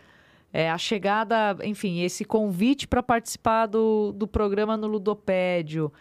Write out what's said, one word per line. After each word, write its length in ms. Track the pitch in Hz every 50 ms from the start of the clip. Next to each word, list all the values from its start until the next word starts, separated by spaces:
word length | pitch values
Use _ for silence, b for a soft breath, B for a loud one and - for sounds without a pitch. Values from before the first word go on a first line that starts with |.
| b b b b b b b b b b
é, 180 | - 160 160 160
a 60 | 160
chegada, 800 | 147 - - 226 196 175 196 202 214 226 202 233 220 214 208 196 - -
enfim, 380 | 208 208 - - 196 170 170
esse 240 | 175 180 - - 208
convite 600 | - - 220 214 202 180 170 214 254 277 277 -
pra 160 | - - 247
participar 600 | 247 - 240 233 233 - - - - 226 220 226 226
do, 480 | 214 202 220 220 220 220 214 208 202
do 160 | 202 202 220 202
programa 480 | - - 214 202 196 202 214 214 220
no 100 | 220 214
Ludopédio, 1040 | 214 214 214 185 214 202 - - - 190 185 180 180 180 175 160 151 156 160 156 147 b b